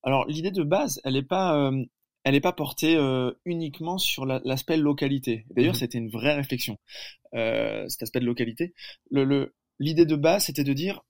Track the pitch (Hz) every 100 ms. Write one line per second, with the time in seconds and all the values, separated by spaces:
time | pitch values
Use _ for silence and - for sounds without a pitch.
0 | 131 135 - 151 175 185 147 190 285 139
1 | 135 131 135 185 180 151 139 135 123 _
2 | _ _ 139 143 180 - 143 - 156 165
3 | 139 131 123 - 175 170 160 139 160 185
4 | - - 135 131 127 131 - 160 147 147
5 | 139 139 131 113 - - 143 - 120 120
6 | 113 110 131 147 139 127 - 104 _ -
7 | - - - 120 113 113 113 107 104 -
8 | 113 127 120 120 117 113 175 _ - -
9 | _ 139 135 139 135 _ _ _ 143 160
10 | 165 151 156 196 - 147 139 135 180 202
11 | _